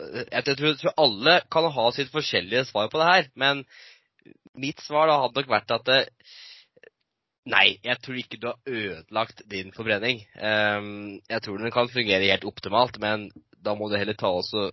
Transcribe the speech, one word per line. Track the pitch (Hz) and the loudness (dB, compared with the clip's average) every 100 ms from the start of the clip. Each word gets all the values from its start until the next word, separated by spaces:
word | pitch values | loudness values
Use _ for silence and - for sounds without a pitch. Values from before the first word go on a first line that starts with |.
| 78 | -8
jeg, | 110 - | -10 -6
jeg | 120 123 135 | -4 -2 0
tror, | 151 | 0
jeg | 139 | 0
tror | 170 - | -2 2
alle | 143 101 139 175 - | 2 4 4 4 4
kan | 160 165 | 0 0
ha | 135 113 | 2 0
sitt | 131 135 | 0 -4
forskjellige | 156 139 104 90 117 135 | -4 -2 -2 0 -2 0
svar | 104 104 | -2 -2
på | 156 | 2
det | 165 | 4
her, | 185 143 120 | 4 2 0
men | 139 139 131 - - - _ _ - - _ - | 0 0 -6 -20 -20 -20 _ _ -20 -20 _ -10
mitt | 135 - | -10 -10
svar | - 151 160 | -2 2 4
da | 147 | 4
hadde | 123 127 | 2 -2
nok | 131 | 0
vært | 107 - | 0 0
at | 117 - | -2 2
det, | 131 - _ - - - - _ _ - _ _ _ _ _ 120 | 2 2 _ -20 -20 -20 -20 _ _ -20 _ _ _ _ _ 0
nei, | 98 98 95 | 4 4 2
jeg | 117 123 | -4 -6
tror | - 127 | -6 -10
ikke | - 113 | -10 -8
du | 117 | -8
har | - 135 | -8 -8
ødelagt | 120 104 82 80 110 113 - 107 | -6 -6 -8 -6 -4 -4 -8 -12
din | 101 95 | -10 -10
forbrenning. | - 113 101 117 120 101 | -8 -2 0 0 -4 -8
Ehm, | - 107 107 104 104 104 104 104 98 | -6 0 2 2 0 -4 -10 -12 -14
jeg | _ 113 | _ -6
tror | - 101 | -6 -6
den | 113 | -2
kan | 123 120 | 0 0
fungere | 123 110 95 98 | -2 2 2 4
helt | 95 95 | 0 -2
optimalt, | - 98 107 123 107 | -10 -2 2 2 0
men | 107 107 104 - _ _ | -2 -2 -6 -16 _ _
da | 104 104 | -6 -4
må | 107 | -2
du | 101 | -2
heller | 101 | -2
ta | 107 107 | -2 -2
også | 90 92 107 98 | -2 -2 -4 -4